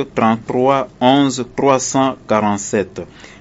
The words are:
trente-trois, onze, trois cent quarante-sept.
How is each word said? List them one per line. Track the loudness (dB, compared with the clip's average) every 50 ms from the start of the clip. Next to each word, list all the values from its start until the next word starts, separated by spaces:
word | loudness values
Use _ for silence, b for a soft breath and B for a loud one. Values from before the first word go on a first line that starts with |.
| -8 -6 -4
trente-trois, | 0 0 0 0 0 -4 -4 -2 0 2 2 2 0 -2 -6 -4 0
onze, | 2 4 4 4 2 0 -2 -4 -8 -8 -4
trois | -2 2 2 2 2
cent | 0 -2 -2 -2 -2 -2 -4 -6 -4 -2
quarante-sept. | 0 0 0 0 -2 -4 -4 -4 -4 -4 -4 -4 -8 -14 -14 B B B B B B B